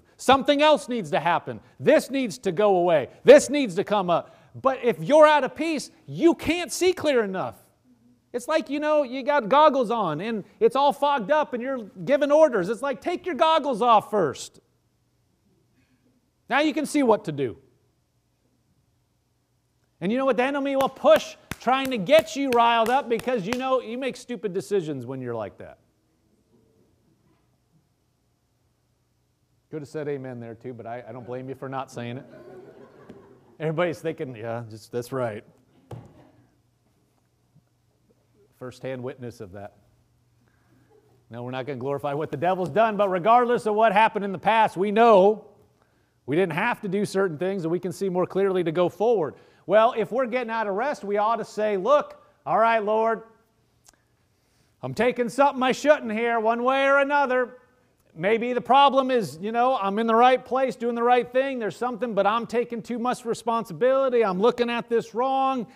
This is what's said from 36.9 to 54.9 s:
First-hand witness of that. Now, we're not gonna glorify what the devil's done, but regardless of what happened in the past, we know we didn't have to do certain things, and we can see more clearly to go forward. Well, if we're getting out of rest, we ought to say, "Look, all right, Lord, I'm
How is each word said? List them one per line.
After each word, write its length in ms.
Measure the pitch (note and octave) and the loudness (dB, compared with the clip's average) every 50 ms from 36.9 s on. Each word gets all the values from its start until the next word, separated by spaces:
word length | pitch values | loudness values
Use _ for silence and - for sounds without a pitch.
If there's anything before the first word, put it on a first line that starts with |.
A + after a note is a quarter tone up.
| _ _ _ _ _ _ _ _ _ _ _ _ _ _ _ _ _ _ _ _ _ _ _ _ _ _ _ _ _ _ _ _ _ _ | _ _ _ _ _ _ _ _ _ _ _ _ _ _ _ _ _ _ _ _ _ _ _ _ _ _ _ _ _ _ _ _ _ _
First-hand 420 | C3 B2+ A#2 - - B2+ C3 B2+ | -14 -14 -14 -12 -10 -10 -10 -8
witness 400 | B2 B2+ C#3+ C3 B2 A#2+ G#2+ - | -10 -10 -12 -12 -14 -14 -14 -14
of 120 | A2+ F#2+ F2 | -18 -18 -16
that. 240 | G#2 G2 G#2 - _ _ _ _ _ _ _ _ _ _ _ _ _ _ _ _ _ _ _ _ _ _ _ _ _ _ _ _ _ _ _ | -16 -18 -18 -20 _ _ _ _ _ _ _ _ _ _ _ _ _ _ _ _ _ _ _ _ _ _ _ _ _ _ _ _ _ _ _
Now, 100 | A2+ A#2 | -16 -14
we're 80 | A#2+ B2 | -12 -10
not 160 | B2+ C3 C3 | -8 -8 -8
gonna 140 | C3+ C#3+ B2 | -8 -10 -8
glorify 340 | A#2 C#3 C#3+ C#3 C#3+ C#3+ C#3+ | -6 -6 -6 -4 -4 -6 -4
what 160 | D3 D#3 C#3 | -6 -6 -6
the 80 | - C#3+ | -6 -2
devil's 320 | D3 E3+ F#3 F3 F#3 D#3+ | -2 -2 0 -2 -4 -2
done, 280 | C3+ F#3 A3+ A3+ G#3+ G3 | 0 0 0 2 2 0
but 120 | G#3 G3 | -2 0
regardless 560 | F#3 F#3 D#3 G#3 A#3 B3 B3 A#3 B3 A3 - | -2 0 2 4 4 4 4 2 0 0 0
of 80 | G#3+ G#3 | -2 0
what 200 | G#3 A3+ A3+ F#3+ | 2 2 4 4
happened 300 | G3+ A3+ G#3+ - G#3 F#3+ | 4 4 4 2 -2 -4
in 80 | G3+ | -6
the 60 | F#3+ E3 | -6 -2
past, 400 | - G3 A3 A3+ A3 F#3+ - E3+ | 0 2 2 4 2 2 0 -2
we 140 | F#3+ G#3 | -2 0
know 560 | G3+ A3 A#3 A#3+ A3 F#3+ F#3 G3+ A3 G#3 - - - _ _ _ _ _ _ _ _ _ _ _ _ _ _ - | 4 6 8 8 8 8 8 6 4 0 -6 -16 -20 _ _ _ _ _ _ _ _ _ _ _ _ _ _ -2
we 80 | C3+ | 0
didn't 180 | E3 F#3+ F3+ D3+ | 0 0 0 0
have 280 | E3 G3+ A#3 A#3+ - | -2 -2 -2 -2 -4
to 60 | - G3+ | -6 -4
do 160 | F3 G3+ G#3 | -4 -4 -4
certain 360 | - - F#3+ G3 F#3+ D#3 C#3 | -2 -2 -2 -2 -2 -4 -4
things, 240 | F3 F#3 G3 G3+ D#3 | -6 -4 -4 -4 -4
and 80 | E3 | -4
we 80 | E3+ F3+ | -4 -4
can 120 | - F#3 | -6 -8
see 180 | E3 - G3 G3 | -8 -6 -6 -4
more 180 | F3 F3+ F3+ - | -2 -2 -2 -2
clearly 360 | - F#3 G3 G3 F#3 F#3 F3 | 0 -2 0 0 0 0 -2
to 80 | E3 | -2
go 180 | D#3 F3 F3+ E3+ | 0 0 0 0
forward. 440 | - - G3+ A#3 A#3+ G3+ D#3+ C3 G#2 - - _ _ _ _ | 0 -2 0 0 0 0 -2 -4 -8 -12 -20 _ _ _ _
Well, 300 | - F#3 G#3+ A3 A#3+ B3+ A#3 | 2 4 4 4 4 2 -2
if 140 | G#3 - | -4 -4
we're 160 | G3+ B3 C4 A#3 | -4 -4 -4 -4
getting 240 | G#3+ B3+ B3 A3+ | -4 -6 -6 -4
out 160 | A3+ A3+ A3 G#3 | -6 -6 -4 -4
of 80 | F#3+ | -4
rest, 280 | G3 A#3+ C#4+ C#4 - - | -4 -4 -4 -6 -6 -6
we 140 | G3 G3+ G#3 | -4 -2 -2
ought 200 | G#3 G#3+ A#3 A3 | 0 0 -2 -2
to 80 | G3+ | -4
say, 320 | - - G3+ G#3+ G#3+ G#3 F#3+ | -8 -6 -4 -2 -2 -2 -2
"Look, 460 | F3+ A3+ C#4+ D4 D4 - - - _ _ _ _ _ | 2 2 2 2 2 -2 -10 -20 _ _ _ _ _
all 140 | C3+ D#3 - | -2 0 2
right, 240 | A3 A3+ A3+ A3+ G#3 | 2 4 2 2 0
Lord, 400 | G3+ G#3+ A3 A3 A3+ A3+ G#3+ A3+ - _ _ _ _ _ _ _ _ _ _ _ - _ _ _ _ _ _ _ _ _ _ _ _ _ _ _ _ _ _ - | 0 0 0 0 0 -2 -2 -6 -12 _ _ _ _ _ _ _ _ _ _ _ -20 _ _ _ _ _ _ _ _ _ _ _ _ _ _ _ _ _ _ -12
I'm 100 | C3 | -8